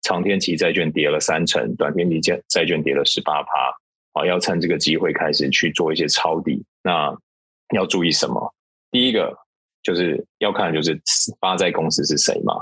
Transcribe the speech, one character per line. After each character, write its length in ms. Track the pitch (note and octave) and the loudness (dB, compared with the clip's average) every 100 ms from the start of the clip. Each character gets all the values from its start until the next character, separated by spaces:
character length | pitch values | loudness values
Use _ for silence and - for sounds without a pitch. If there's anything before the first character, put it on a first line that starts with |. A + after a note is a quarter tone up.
长 220 | - F2+ | -2 0
天 160 | F#2 G2 | 2 0
期 160 | F#2 D#2+ | 0 0
债 160 | F2 | 2
券 180 | F2+ D#2+ | 2 0
跌 200 | D#2 D2 | 0 0
了 100 | D2+ | 0
三 260 | - D#2+ E2+ | 0 0 0
成， 300 | D#2+ A#1+ - | 0 -2 -2
短 180 | D2 | -2
天 160 | D2+ F2 | 0 0
期 120 | D#2+ | 0
债， 200 | D#2+ F2 - | 0 -2 -2
债 180 | F2+ E2 | 0 2
券 160 | D#2+ | 0
跌 140 | D2 C#2 | 0 2
了 80 | |
十 160 | C#2+ - | 2 0
八 240 | - D2 | 0 -2
趴， 60 | D2 D2 C2 - _ _ _ | -2 -2 -2 -4 _ _ _
好， 120 | D2+ E2 | -2 0
要 140 | F2+ | 0
趁 220 | F2+ F2 | 0 -2
这 60 | E2+ | 0
个 80 | D#2+ | 0
机 180 | - D#2+ | 0 0
会 160 | E2+ | 0
开 220 | - D#2+ | 0 -2
始 160 | D2+ C#2+ | 0 0
去 200 | - E2+ | 2 0
做 180 | D#2 D#2+ | 0 0
一 40 | D#2+ | 0
些 100 | D#2 | 0
抄 320 | - - D#2+ | 0 0 -2
底。 240 | - - - _ | -2 -4 -6 _
那 320 | F#2 E2 D2 - _ _ _ _ _ - | -2 0 -2 -6 _ _ _ _ _ -2
要 100 | F#2 | 0
注 200 | F#2+ E2+ | 2 2
意 60 | |
什 140 | D#2 - | 2 0
么？ 280 | - - _ _ _ _ | -2 -6 _ _ _ _
第 180 | B2 B2+ | 0 2
一 20 | |
个 260 | A2 E2 C#2 _ _ _ _ | 2 -2 -4 _ _ _ _
就 100 | - | -2
是 320 | F2 F2 C#2+ - _ | 0 0 0 -6 _
要 160 | G#2+ | -2
看 180 | - F2+ | 0 0
的 20 | |
就 80 | D#2 | 0
是 160 | D#2+ D#2 - - - - | 0 -2 -2 0 -2 -2
发 160 | F#2 F#2 | -2 2
债 120 | F2+ | 0
公 220 | D#2+ D#2+ | 0 0
司 140 | - - | 0 0
是 120 | D2+ | 0
谁 240 | - - - | 0 0 -2
嘛。 80 | G1+ | -4